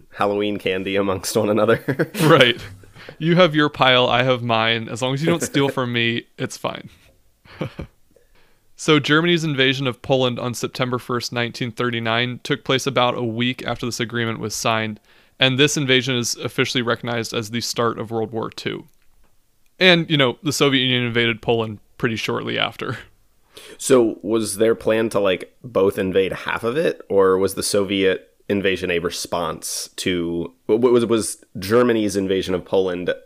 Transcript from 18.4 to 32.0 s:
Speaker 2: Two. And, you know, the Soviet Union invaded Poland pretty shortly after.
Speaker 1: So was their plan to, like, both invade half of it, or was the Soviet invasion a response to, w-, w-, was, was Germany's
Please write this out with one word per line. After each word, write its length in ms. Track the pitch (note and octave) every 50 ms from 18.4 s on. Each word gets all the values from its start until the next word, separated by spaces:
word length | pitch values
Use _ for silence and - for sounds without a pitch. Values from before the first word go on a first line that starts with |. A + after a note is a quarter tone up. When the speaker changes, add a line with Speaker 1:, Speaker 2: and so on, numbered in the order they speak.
| A2 A2+
Speaker 2:
Two. 380 | - - - - G#2+ G2 - - _ _ _ _ _ _ _ _ _ _ _ _ _ _ _ _ _ -
And, 300 | F3+ F#3 F3 E3+ D#3+ D#3+
you 60 | D#3+
know, 220 | C#3+ C3+ A#2+ A#2 -
the 100 | - D3+
Soviet 280 | - - D3+ C#3+ C3+ C3
Union 220 | B2+ C3 B2+ B2 B2
invaded 380 | A#2+ A2+ A#2 A#2 A#2 A#2 G#2+
Poland 360 | - - A#2+ A2+ A2 A2 G#2 G2+ _ _ _ -
pretty 180 | - B2 A2+
shortly 420 | G#2+ - - A#2 A#2 A2 A#2 A#2 A2
after. 400 | G#2 G#2 G#2+ - - - G#2+ - - - _ _ _ _ _ _ _ _ - - - - -
Speaker 1:
So 420 | - - - C3+ B2+ A#2 G#2+ - -
was 340 | - G2 A2+ A2+ A2 G2+ F#2+
their 180 | G2 A2+ A2+ A2+
plan 360 | - - A2 A2 A2+ A2+ A2
to, 100 | - A2+
like, 340 | G2+ F#2+ F#2 E2 - - _ _
both 360 | - B2 - G2 F#2+ G2 - -
invade 340 | G2 F#2+ F2 G2 F#2+ F2+
half 320 | - - - - E2 E2 -
of 120 | A#2 B2 D#3
it, 240 | F3 E3 D2+ - - -
or 260 | G2+ G2 F#2+ F#2+ F#2+
was 180 | F#2 G2 F#2 -
the 80 | -
Soviet 680 | F#2 - - G#2 G2+ F2+ G2+ G2 F#2+ F#2+ F2+ - - _ _ _ _ -
invasion 420 | G#2 G2+ F#2 G2 F#2 F2 F#2 F2
a 80 | F2 F2
response 920 | E2 F2+ - - - - - F2 E2+ D#2+ D#2+ - - - - - - - _
to, 560 | - - G2 F2+ F2 E2+ E2+ E2+ E2+ E2+ - - _ _ -
w-, 100 | G#2+ A#2
w-, 120 | A#2+ B2 A#2+
was, 100 | A#2+ A#2
was 380 | G#2 A#2 A2 G2 - - - - _ - -
Germany's 580 | F2+ F#2+ A2+ B2 B2 - A#2 A2+